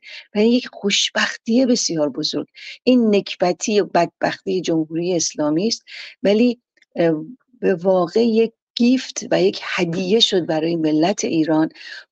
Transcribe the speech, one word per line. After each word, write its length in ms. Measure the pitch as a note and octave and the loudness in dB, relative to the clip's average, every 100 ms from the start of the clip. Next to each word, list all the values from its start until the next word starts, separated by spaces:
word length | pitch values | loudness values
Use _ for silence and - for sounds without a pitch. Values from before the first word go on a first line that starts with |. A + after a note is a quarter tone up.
| - - - | -12 -20 -8
و 40 | G#3 | 0
این 140 | A3+ | 2
یک 160 | B3 - | 2 -2
خوشبختی 920 | - G3+ G3+ - - G3 - - A#3 C4 | -6 -2 0 -2 -2 -4 -4 0 2 2
بسیار 420 | B3 - E3 D3 | 2 0 -2 -2
بزرگ. 380 | D#3 D3+ D3 - - - - | -2 -6 -6 -8 -14 -20 -4
این 340 | - B3+ A3 G3+ | 2 4 4 2
نکبتی 640 | - - F3+ F3+ - G#3 | 0 -2 -2 -2 0 0
و 40 | |
بدبختی 760 | F3 F3 E3 - E3+ - - F#3 | 2 0 0 -2 -6 -4 -4 -4
جمهوری 540 | E3 E3 D#3 D#3+ F3 | 0 -2 -2 -4 -2
اسلامی 520 | F3 - - D3+ D#3 A3 | -2 -2 -2 -2 0 0
است، 160 | - - - - - | -4 -10 -20 -20 -2
ولی، 380 | F#3+ G#3+ B3 A#3 _ _ _ - | 2 4 2 0 _ _ _ -2
اه، 180 | E3+ D#3 D#3+ B3+ _ - | 0 0 -6 -16 _ -4
به 140 | F#3+ | -2
واقع 520 | F3+ F#3 F#3 E3+ A3 A#3 | 0 2 2 2 0 2
یک 260 | A3 A3+ _ _ | 2 0 _ _
گیفت 520 | - A#3+ B3+ - - - | 0 2 2 -2 -10 -2
و 120 | E3 | 0
یک 180 | F#3 - | 0 -2
هدیه 560 | - - F3 E3+ F3+ A3+ | -8 -4 -4 -4 0 2
شد 260 | - F#3+ D#3 | 2 0 0
برای 300 | D#3+ D#3+ E3+ | -2 -2 -2
ملت 480 | D#3 D3+ F3 G#3 | 0 2 0 0
ایران 440 | - E3 D#3 D#3 D#3+ - - - - | -2 -2 0 2 0 -4 -20 -20 -6